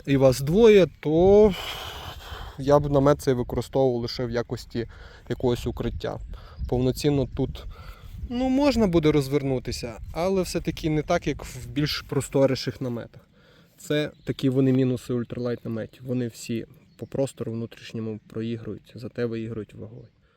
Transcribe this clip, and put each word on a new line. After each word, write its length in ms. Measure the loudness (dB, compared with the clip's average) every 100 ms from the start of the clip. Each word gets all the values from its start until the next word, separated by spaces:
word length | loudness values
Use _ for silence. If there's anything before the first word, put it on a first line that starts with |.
| 2
і 120 | 4
вас 240 | 6 4
двоє, 460 | 2 6 8 10 6 2
то 540 | 0 4 8 8 8 4 -8 -10 -12 -12 -14 -14 -14 -14 -14 -6
я 220 | 4 4
б 120 | 6
намет 300 | 4 4 4
цей 120 | 2
використовував 680 | 0 -2 -4 -2 0 2 0
лише 240 | -4 -6 -4
в 60 |
якості 560 | -4 -4 -8 -8 -6 -6 -10 -20 -18 -8
якогось 380 | -2 0 0 -4
укриття. 520 | -4 -6 -6 -8 -8 -12 -14 -16 -10 -4
Повноцінно 580 | 0 0 0 0 0 -2 -4
тут, 300 | -6 -6 -14 -16 -18 -18 -18 -14 -8
ну, 200 | -2 0
можна 380 | 2 4 4 4
буде 240 | 4 4
розвернутися, 880 | 2 2 0 0 -4 -4 -8 -8 -12 -10
але 280 | -4 -2 0
все-таки 480 | -2 -4 -4 -4 -2
не 120 | 0
так, 260 | 0 0 0
як 180 | -6 -8
в 220 | -12 -8
більш 340 | -2 -2 -4
просторіших 800 | -4 -4 0 2 2 2 -4 -6
наметах. 400 | -6 -8 -10 -18 _ _ _ _ _ _
Це 340 | -4 -2 -2 -6
такі 260 | -8 -2 0
вони 240 | 2 4
мінуси 400 | 4 2 -2 -4
ультралайт 520 | -6 -4 -6 -6 -6 -8
наметів. 380 | -8 -10 -12 -6
Вони 220 | -4 -4
всі 380 | -8 -8 -8 -8 -18 _ -16
по 100 | -10
простору 440 | -4 -4 -4 -8
внутрішньому 680 | -6 -8 -12 -14 -10 -8 -10 -10
проігрують, 640 | -8 -6 -6 -8 -12 _ -16
зате 300 | -12 -6 -6
виігрують 480 | -4 -8 -8 -10
вагою. 340 | -14 -16 -18 -20 _ _